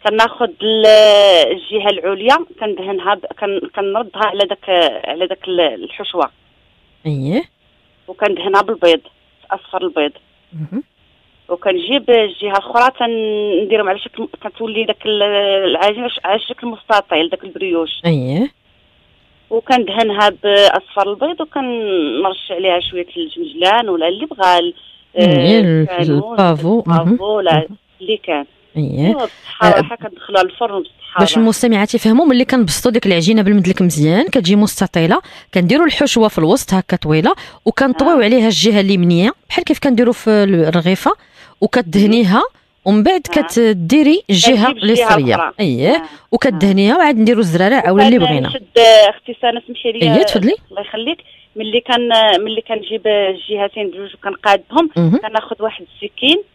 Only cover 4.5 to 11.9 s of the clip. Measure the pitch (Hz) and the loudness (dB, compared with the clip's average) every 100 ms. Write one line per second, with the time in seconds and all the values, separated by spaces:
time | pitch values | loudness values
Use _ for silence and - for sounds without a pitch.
4.5 | 202 - 180 160 113 - 151 180 190 - | -4 -4 0 0 -2 -10 -8 -6 -8 -6
5.5 | 180 160 110 87 - 202 180 139 _ _ | -2 -2 -4 -14 -14 -10 -6 -6 _ _
6.5 | _ _ _ _ _ 156 143 131 202 349 | _ _ _ _ _ -8 -6 -4 -4 -6
7.5 | _ _ _ _ _ - 185 208 185 180 | _ _ _ _ _ -20 -4 -4 -2 -2
8.5 | 196 202 220 175 160 - _ _ _ _ | 0 0 0 2 2 -2 _ _ _ _
9.5 | 196 - 190 180 156 147 - _ _ _ | -10 -8 -8 -6 -4 -6 -6 _ _ _
10.5 | 165 151 208 - _ _ _ _ _ _ | -14 -10 -10 -12 _ _ _ _ _ _
11.5 | 175 208 185 175 | -6 -2 -4 -2